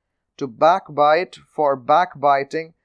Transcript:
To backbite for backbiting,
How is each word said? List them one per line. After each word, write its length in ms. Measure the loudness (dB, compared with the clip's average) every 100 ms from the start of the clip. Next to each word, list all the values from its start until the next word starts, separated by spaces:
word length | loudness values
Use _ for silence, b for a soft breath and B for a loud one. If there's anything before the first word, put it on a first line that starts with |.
| _ _ _ -12
To 100 | -12
backbite 880 | 0 0 0 -2 -2 0 2 -2 -12
for 400 | _ -4 -2 -2
backbiting, 1000 | 0 0 0 -2 0 0 -2 -10 -10 _